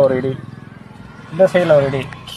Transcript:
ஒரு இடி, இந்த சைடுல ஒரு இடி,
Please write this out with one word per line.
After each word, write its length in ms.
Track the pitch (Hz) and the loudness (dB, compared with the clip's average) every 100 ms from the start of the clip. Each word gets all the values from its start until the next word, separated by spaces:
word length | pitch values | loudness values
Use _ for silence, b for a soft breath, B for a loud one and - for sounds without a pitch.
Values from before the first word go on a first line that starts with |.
ஒரு 120 | 135 131 | 4 0
இடி, 160 | 131 131 - - - - - - - - - | -4 -8 -12 -20 -20 -20 -20 -20 -20 -20 -14
இந்த 160 | 160 185 | 0 2
சைடுல 240 | 185 170 151 | 2 4 4
ஒரு 80 | 139 | 2
இடி, 140 | 131 127 - - | -2 -8 -12 -18